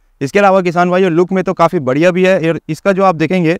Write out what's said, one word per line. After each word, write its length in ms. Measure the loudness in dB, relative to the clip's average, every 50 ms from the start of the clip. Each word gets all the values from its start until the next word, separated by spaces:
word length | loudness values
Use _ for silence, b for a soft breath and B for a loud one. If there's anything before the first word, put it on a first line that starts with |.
| _ _ _ _
इसके 180 | -10 -2 0 2
अलावा 220 | 2 4 2 2
किसान 280 | 0 0 -2 0 0 0
भाइयों, 220 | 0 0 0 0
लुक 200 | 0 0 0 0
में 120 | -2 -4 -4
तो 100 | -4 -2
काफ़ी 240 | 0 0 0 0 -2
बढ़िया 300 | -2 -2 -2 2 2 0
भी 140 | 2 2 2
है। 120 | 2 2 0 0
और 160 | -2 -4 -4 -6 -10
इसका 220 | -10 -4 _ -2
जो 120 | 0 2 2
आप 120 | 0 0
देखेंगे, 420 | 0 -2 -2 0 0 0 0 -2